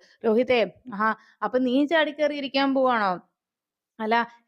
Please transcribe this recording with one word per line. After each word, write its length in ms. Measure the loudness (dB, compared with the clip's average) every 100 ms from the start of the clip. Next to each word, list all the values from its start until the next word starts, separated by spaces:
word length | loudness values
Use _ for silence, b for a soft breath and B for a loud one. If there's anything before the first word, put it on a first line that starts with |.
| b b 0
"രോഹിതേ, 460 | 2 2 2 0 -4 -14
ആഹാ, 220 | -4 -2 -2 b b
അപ്പൊ 140 | -4 0
നീ 280 | 0 0 2
ചാടിക്കേറി 500 | 0 0 0 -2 -2
ഇരിക്കാൻ 380 | -4 -2 0
പോവാണോ? 380 | 2 2 2 0 -2 -8 _ _ _ _ _ _ -10
അല്ല, 280 | -2 0 -2 B